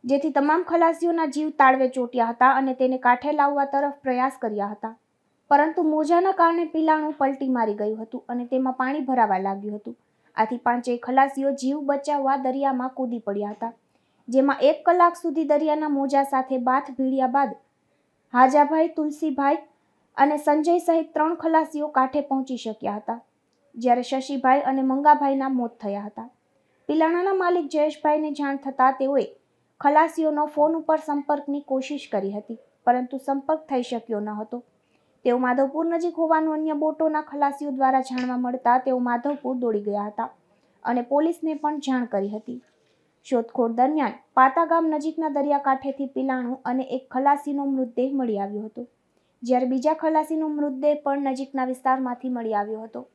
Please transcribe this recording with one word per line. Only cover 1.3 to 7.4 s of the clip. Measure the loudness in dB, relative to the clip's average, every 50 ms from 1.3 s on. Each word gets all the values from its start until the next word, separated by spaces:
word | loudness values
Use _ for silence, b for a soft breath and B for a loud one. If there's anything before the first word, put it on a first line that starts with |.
| -2
જીવ | -2 -4 -4 2 6
તાળવે | 6 6 6 6 2 0 0
ચોંટ્યા | -2 -4 -2 0 0 0 0
હતા | 2 4 4 4 6
અને | 4 0 0 0 0
તેને | 0 0 0 2 2
કાંઠે | 2 2 2 0 -2 0
લાવવા | 2 2 2 2 0 0 0 0
તરફ | 0 0 -2 -4 -6 -4
પ્રયાસ | -2 0 0 0 -2 -2 -4
કર્યા | -6 -4 -4 -4 -4 -4
હતા, | -6 -8 -10 -12 -12 _ _ _ _ _ _ _ _ _ _ _
પરંતુ | 4 6 6 4 0 0 0 2
મોજાના | 2 2 2 4 4 4 4 2 2 4
કારણે | 4 4 4 0 -2 -2 -2
પિલાણું | 0 2 2 2 2 0 -4 -2 -2
પલટી | -2 -2 -2 -2